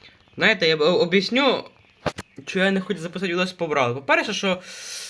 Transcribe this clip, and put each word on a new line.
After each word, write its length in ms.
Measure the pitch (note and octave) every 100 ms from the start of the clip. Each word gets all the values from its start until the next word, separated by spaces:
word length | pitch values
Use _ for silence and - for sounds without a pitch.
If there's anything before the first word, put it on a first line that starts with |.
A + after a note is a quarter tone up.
| - - _ -
Знаєте, 320 | F#3 G#3 -
я 100 | D#3+
б-, 40 |
о-, 180 | D3+ F3
об'ясню, 640 | F3 G3 F#3+ A#3+ C#4 F#3+ - - _ _ - - - - -
чого 200 | F#3+ G3
я 60 |
не 100 | G3
хочу 180 | F#3 F3
записати 340 | E3 F3+ F#3
відос 200 | F3 F#3
по 140 | - E3+
Бравлу. 280 | C#3+ B2 B2
По-перше, 380 | G3 E4 B3+
що, 280 | F#3+ G3 F#3 - - - -